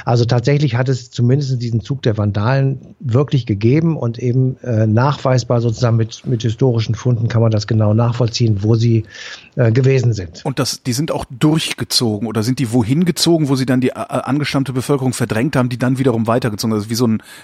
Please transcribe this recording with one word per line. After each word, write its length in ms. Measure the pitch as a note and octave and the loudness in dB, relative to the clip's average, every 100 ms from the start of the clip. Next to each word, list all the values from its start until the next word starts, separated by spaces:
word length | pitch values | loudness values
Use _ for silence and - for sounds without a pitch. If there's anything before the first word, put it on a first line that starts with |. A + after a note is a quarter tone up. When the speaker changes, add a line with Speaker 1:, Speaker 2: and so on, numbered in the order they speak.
Speaker 1:
Also 220 | - A#2+ A#2+ | 0 2 2
tatsächlich 500 | B2 B2 C#3+ D3 A#2+ | 2 2 2 2 0
hat 140 | C3 | 0
es 220 | B2 - | -2 -4
zumindest 500 | - A#2+ C#3 C3+ B2 | 0 2 2 0 -4
diesen 180 | A#2+ A2+ | -2 -4
Zug 220 | - C3+ | -4 -4
der 160 | B2 G#2+ | -2 0
Vandalen 640 | G#2 G2+ A2 C3+ C3+ C3 - - | 0 0 0 2 0 -2 -10 -10
wirklich 460 | C3+ A#2+ D3+ C#3 - | 0 0 2 0 0
gegeben 500 | G2+ A2+ D3+ E3 D3+ | 0 2 2 2 0
und 200 | A#2+ A2+ | -4 -4
eben, 400 | B2 B2+ C3 B2+ | -2 0 0 -2
äh, 240 | B2 A2 A2 | -2 0 2
nachweisbar 720 | A2 C#3 C#3+ C3 B2+ - A#2+ | 4 2 0 0 0 2 0
sozusagen 340 | A#2 A2 A#2+ A2+ | 0 0 0 2
mit, 300 | A2+ - C3+ | 0 -6 -4
mit 160 | A#2+ | -2
historischen 540 | A#2 A2 C3+ A#2 A2 A2 | -2 0 0 2 -2 -2
Funden 320 | B2+ A2+ A2+ | -2 0 0
kann 140 | A2 | 2
man 100 | A2+ | 2
das 160 | G#2+ - | 2 0
genau 260 | A2 G#2+ | 2 2
nachvollziehen, 640 | G#2+ A#2+ A#2+ A2+ - A2+ G2 | 2 2 0 -2 0 0 2
wo 140 | G#2+ A2+ | 0 2
sie, 280 | A#2 A2+ - - - - - - | 2 2 -2 -12 -18 -18 -8 0
äh, 160 | A#2 | 2
gewesen 400 | A#2 C3 C3+ A#2+ | 4 2 4 2
sind. 280 | G2+ E2+ - | -2 -6 -10
Speaker 2:
Und 140 | D#3 C3 | -8 -4
das, 220 | B2+ - | -4 -6
die 80 | B2+ | -6
sind 180 | A#2+ D#3+ | -4 -4
auch 120 | - - | -6 -8
durchgezogen 960 | A#2+ D3+ D#3+ - - A#2+ - A#2 G#2 A2+ | 0 2 2 -2 -6 -2 0 0 -2 -2
oder 140 | A2 | -2
sind 160 | G#2+ C3 | -2 -2
die 140 | A#2 | 0
wohin 320 | B2 G#2+ D3 F3 | 2 2 2 0
gezogen, 420 | - E3 E3 C#3 | 0 2 2 2
wo 80 | C3 | 0
sie 100 | C3 | 0
dann 120 | B2+ | 0
die, 100 | B2 | 0
äh, 40 | |
angestammte 800 | - G#2 C3+ - C#3+ C#3+ C#3 C3+ | -2 -6 -6 -2 -2 0 -2 -2
Bevölkerung 400 | B2+ - C#3+ B2+ | -4 -2 0 0
verdrängt 420 | - A#2 A2 C#3+ C3+ | -2 -2 0 0 0
haben, 140 | B2 | 0
die 80 | A#2+ | 0
dann 200 | B2+ C3 | 0 2
wiederum 260 | C3 A2+ A2+ | 2 2 0
weitergezogen, 460 | A#2+ B2+ G#2 A2+ | 0 0 -2 -2
also 160 | G#2+ G#2+ | -2 -2
wie 60 | A2+ | 0
so 120 | A#2+ | 2
ein, 140 | A2 - - | 0 -4 -20